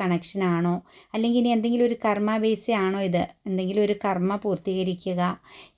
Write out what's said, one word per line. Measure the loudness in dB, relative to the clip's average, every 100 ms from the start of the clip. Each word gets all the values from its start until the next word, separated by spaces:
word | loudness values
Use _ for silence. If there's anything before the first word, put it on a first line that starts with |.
കണക്ഷൻ | 0 0 -2 -2
ആണോ, | 0 2 0 -2 -6 -20 -10
അല്ലെങ്കിൽ | -2 2 2
ഇനി | 2 2
എന്തെങ്കിലും | 2 2 2
ഒരു | 2 0
കർമ്മ | 0 0 2
ബേസ് | 0 0 0
ആണോ | 0 0 0
ഇത്, | 0 0 -2 -6 -4
എന്തെങ്കിലും | -2 0 2
ഒരു | 2 0 -2
കർമ്മ | 0 0 0
പൂർത്തീകരിക്കുക, | -2 -2 -2 -2 -2 -2 -4 0 -2 -2 -12 -20 -20